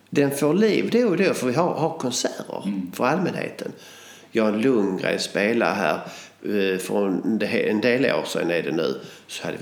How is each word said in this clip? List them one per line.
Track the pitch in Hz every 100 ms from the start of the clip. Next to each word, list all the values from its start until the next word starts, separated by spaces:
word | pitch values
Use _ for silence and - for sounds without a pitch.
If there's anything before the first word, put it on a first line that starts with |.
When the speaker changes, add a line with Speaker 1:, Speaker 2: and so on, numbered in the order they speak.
| _
Speaker 1:
den | 147 143
får | 139 147
liv | 175 220 185 196
då | 226 240
och | 165
då, | 185
för | 113 127
vi |
har, | 127 170
har | 131 156 160
konserter | 127 123 - - - -
Speaker 2:
Mm. | 98 101 90
Speaker 1:
för | -
allmänheten. | 123 170 175 - - - - - - - - - -
Jan | 117 107 107
Lundgren | 127 120 98 92 - 92
spelar | - 87 104 117 87
här, | 101 80
eh, | 85 - - - - - 104 95 92
för | - 104 101
en | 90 - 110
de-, | 101 104 -
en | 107
del | 123 123
år | 131 80 76
sedan | 82 85
är | 85
det | 73
nu. | 80 67 67 - - -
Så | - 82
hade | -